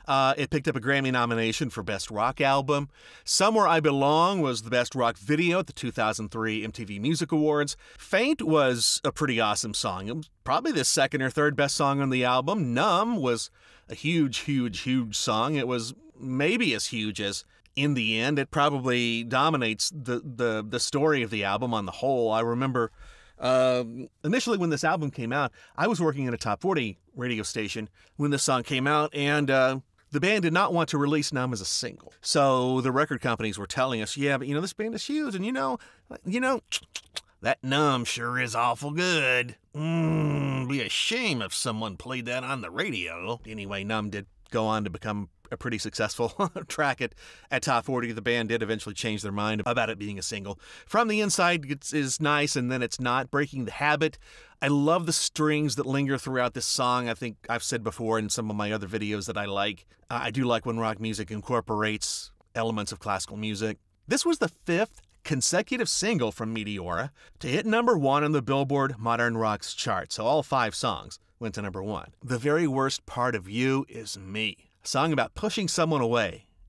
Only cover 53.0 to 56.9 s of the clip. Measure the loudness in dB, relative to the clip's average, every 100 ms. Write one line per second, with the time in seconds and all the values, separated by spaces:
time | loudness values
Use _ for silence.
53 | 0 0 0 -2 -2 -4 -6 -2 0 2
54 | 0 -4 -20 -20 -20 -4 2 4 4 2
55 | 2 0 -2 0 2 2 0 -2 -2 0
56 | 0 -2 -2 0 0 0 -2 0 2